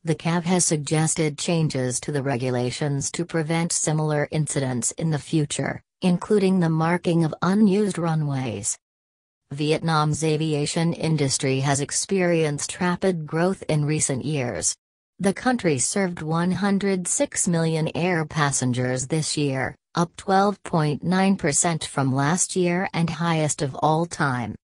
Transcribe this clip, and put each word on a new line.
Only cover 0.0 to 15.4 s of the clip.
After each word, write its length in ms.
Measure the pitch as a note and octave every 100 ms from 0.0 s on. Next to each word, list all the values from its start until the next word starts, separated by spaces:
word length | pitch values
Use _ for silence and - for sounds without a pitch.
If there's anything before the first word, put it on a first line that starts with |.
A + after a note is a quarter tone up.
the 100 | E3
caf 300 | D#3 F3 F3
has 200 | E3+ F#3
suggested 720 | - D#3 C#3 D#3 D#3+ - D#3 D3
changes 640 | - E3+ D#3 C3 B2+ B2
to 120 | -
the 100 | D3
regulations 880 | C3 B2 C3 B2 B2 - D3+ C#3 C3+
to 160 | - E3+
prevent 460 | E3 D#3 E3 E3+
similar 560 | - - D#3 D#3 D3+ D3
incidents 640 | D#3 D3 C#3+ C3 B2 -
in 180 | - E3
the 80 | D3
future, 640 | - E3 D3 - C#3 B2 _ _
including 600 | F#3 F3 - G#3+ F#3+ F#3+
the 100 | E3
marking 540 | D#3+ D#3+ F3+ - E3+
of 100 | D#3+ -
unused 560 | E3+ G3+ G#3+ F#3+ G#3 F3
runways. 800 | E3 D#3+ D3 C3+ B2+ G2+ G#2 - _ _ _ _ _ _ _
Vietnam's 760 | C#3+ D3+ D3+ E3 D#3+ D3+ C#3+
aviation 680 | D#3+ D#3 D#3+ D3 D3 - E3
industry 680 | - D#3+ D#3 C#3 - C#3 C3
has 200 | C#3 C#3
experienced 1000 | C#3+ - - G3 F3 E3+ D#3 C#3+ - -
rapid 460 | F3+ F3+ F#3+ F3 D3
growth 360 | D#3 F3+ F#3+ -
in 160 | D3+
recent 400 | D3 D#3 - C3
years. 500 | C3 D3+ A#2+ F2 - - _ _ _ _
The 160 | F#3+
country 440 | F#3+